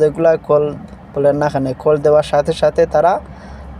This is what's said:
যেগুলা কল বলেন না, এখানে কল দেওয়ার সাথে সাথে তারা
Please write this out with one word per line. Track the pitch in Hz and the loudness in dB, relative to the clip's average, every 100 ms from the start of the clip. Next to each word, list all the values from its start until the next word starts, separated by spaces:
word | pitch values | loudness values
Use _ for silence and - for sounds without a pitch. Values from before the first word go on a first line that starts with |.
যেগুলা | 151 151 165 160 - | -2 2 2 2 2
কল | 147 147 143 - - - | 0 0 -6 -14 -20 -12
বলেন | 143 143 143 | -2 0 2
না, | 147 | -2
এখানে | 143 135 127 | -2 -4 -4
কল | 151 151 | 0 2
দেওয়ার | 147 151 147 | 4 2 2
সাথে | 147 147 160 | 0 -2 0
সাথে | 151 151 170 | 0 2 0
তারা | 156 165 220 - - - - - - | 2 2 0 -6 -20 -20 -18 -18 -14